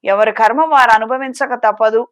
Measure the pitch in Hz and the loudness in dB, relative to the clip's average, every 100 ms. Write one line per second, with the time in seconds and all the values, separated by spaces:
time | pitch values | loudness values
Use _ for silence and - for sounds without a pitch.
0 | 190 196 214 214 220 254 320 285 240 220 | -2 0 0 2 0 2 0 2 4 2
1 | 220 262 269 254 269 247 220 208 220 226 | 0 -6 -8 -8 -6 -2 -2 0 0 0
2 | 247 | -4